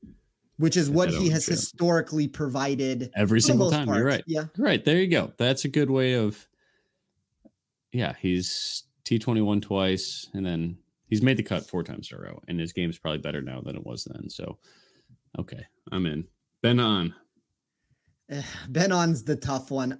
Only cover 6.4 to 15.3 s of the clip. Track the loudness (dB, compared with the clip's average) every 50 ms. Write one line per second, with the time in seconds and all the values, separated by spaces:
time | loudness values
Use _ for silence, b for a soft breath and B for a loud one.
6.4 | -10 _ _ _ _ _ _ _ _ _ _ _ _ _ _ _ _ _ _ _
7.4 | _ -20 _ _ _ _ _ _ _ _ -4 -2 -2 -2 -4 -2 -2 0 0 0
8.4 | 0 -2 -6 -6 -6 -8 -8 -10 -12 _ _ _ _ -2 0 0 2 0 2 2
9.4 | 2 2 2 0 0 0 0 0 2 2 0 0 -2 -6 -8 -10 -12 -10 -8 -6
10.4 | -4 -4 -2 -2 -4 -4 -6 -10 _ _ _ _ _ _ 0 2 4 4 2 2
11.4 | 0 -2 -4 -6 -4 -6 -6 -6 -6 -6 -10 -12 -14 -14 -16 -14 -14 -16 -16 -16
12.4 | -10 -6 -4 -4 -4 -4 -4 -4 -4 -4 -4 -6 -6 -6 -6 -4 -4 -6 -6 -6
13.4 | -6 -8 -10 -10 -10 -10 -10 -10 -10 -10 -10 -10 -12 -12 -12 -14 -14 -14 -12 -12
14.4 | -12 -12 -12 b b b b b b b b b b b b _ _ _